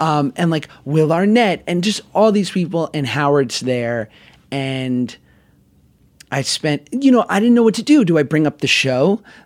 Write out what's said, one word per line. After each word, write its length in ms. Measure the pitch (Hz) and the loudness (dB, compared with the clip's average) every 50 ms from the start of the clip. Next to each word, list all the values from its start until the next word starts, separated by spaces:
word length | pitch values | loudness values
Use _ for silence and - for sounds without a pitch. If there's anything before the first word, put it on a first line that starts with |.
Um, 340 | 160 160 151 147 147 139 - | -2 -2 0 0 -2 -2 -2
and, 140 | - 175 170 | -2 -2 0
like, 180 | 165 151 143 - - - - | 0 -2 -4 -8 -20 -18 -10
Will 300 | 131 147 156 156 147 160 | -4 0 0 2 2 2
Arnett 480 | 170 196 208 214 240 233 202 170 - - | 2 2 2 4 4 2 2 0 -2 -4
and 160 | - 175 175 175 | -4 -4 -2 -2
just 200 | 214 202 - - _ - | -2 -4 -6 -8 _ 0
all 180 | 185 214 220 | 2 2 4
these 200 | 202 208 190 - | 4 2 0 -2
people, 400 | - 190 175 147 - 165 160 - - | -2 -4 -4 -2 -2 -4 -4 -4 -4
and 140 | 156 139 | -4 -4
Howard's 540 | 120 110 143 147 143 147 143 135 117 - - | -4 -2 -2 0 2 2 2 0 0 -4 -6
there. 500 | 123 127 123 123 120 117 120 117 107 - _ - - - _ _ _ - | -4 -4 -2 -2 -2 -4 -4 -4 -6 -8 _ -20 -20 -20 _ _ _ -10
And 640 | - 139 135 135 135 131 131 127 127 123 123 - - - _ _ _ _ _ _ _ _ _ _ _ _ _ _ _ _ _ _ _ _ - - | -8 -6 -6 -6 -6 -6 -6 -4 -4 -4 -4 -6 -8 -14 _ _ _ _ _ _ _ _ _ _ _ _ _ _ _ _ _ _ _ _ -16 -8
I 120 | 131 139 131 | -6 -6 -4
spent, 460 | - - - - 156 147 139 - - - | -4 -6 -4 -4 -4 -4 -4 -6 -8 -8
you 180 | 254 277 269 254 | 0 2 4 4
know, 140 | 233 202 - | 4 2 0
I 120 | 185 196 | 0 0
didn't 140 | 214 240 240 | 2 4 4
know 80 | 240 226 | 4 4
what 120 | 226 - | 2 0
to 80 | - 220 | 0 0
do. 220 | - 294 302 226 | 2 4 4 4
Do 120 | 170 170 156 | 4 2 2
I 40 | 143 | 2
bring 240 | 120 156 156 156 | 0 0 0 0
up 140 | 147 - - | 0 -2 -4
the 60 | - | -2
show? 540 | - - - - 131 127 123 143 185 202 226 - - - - - | -2 0 0 0 -2 0 0 2 0 0 -2 -6 -14 -20 -20 -14